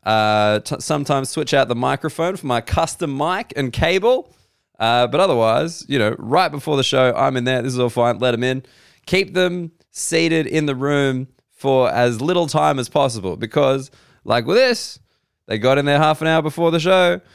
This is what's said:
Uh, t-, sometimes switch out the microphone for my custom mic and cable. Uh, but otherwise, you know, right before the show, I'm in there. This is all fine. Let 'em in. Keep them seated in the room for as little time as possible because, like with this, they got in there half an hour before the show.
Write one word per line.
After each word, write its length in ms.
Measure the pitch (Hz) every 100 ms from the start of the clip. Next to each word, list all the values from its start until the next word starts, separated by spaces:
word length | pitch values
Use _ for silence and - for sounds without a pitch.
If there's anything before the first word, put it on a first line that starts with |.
Uh, 560 | - 110 107 107 104 107
t-, 160 | - -
sometimes 500 | - 151 139 139 135
switch 240 | - 139
out 140 | 143 123
the 80 | 120
microphone 600 | 127 139 156 - 165 190
for 120 | 143
my 120 | 120
custom 560 | - - 165 - 160 135
mic 380 | 151 185 233 -
and 160 | 135
cable. 640 | - 160 185 214 254 - _ _ _ _ _
Uh, 260 | 113 120 123
but 160 | 135
otherwise, 640 | 196 127 113 117 160 170 -
you 120 | 139
know, 160 | 107 -
right 320 | 110 139 175
before 260 | 143 147 143
the 80 |
show, 300 | 131 135 127 120
I'm 220 | 135 127
in 60 |
there. 180 | 123 131
This 120 | 123
is 60 | 127
all 100 | 120
fine. 280 | 120 120 107
Let 160 | 127
'em 100 | 117
in. 200 | 127 131 - _ _ _ -
Keep 280 | 180 196
them 380 | 185 180 180 165 _ _
seated 560 | - - 165 165 160 151
in 180 | 160 151
the 100 | 131
room 520 | 139 147 139 131 131 _ _
for 380 | _ 139 131 123
as 280 | 107 123 117
little 280 | 143 180 160
time 320 | 160 151 139
as 100 | 120
possible 480 | 147 139 113 92 85
because, 540 | 117 147 139 135 131 _ _ _
like 240 | - 117 117
with 100 | 202
this, 420 | 262 233 - - _ _ _ _ -
they 60 | 107
got 180 | 120 139
in 60 |
there 140 | 143 143
half 240 | 151 151
an 60 | 160
hour 140 | 160
before 300 | 156 143 170
the 80 | 165
show. 400 | 160 185 180 175 _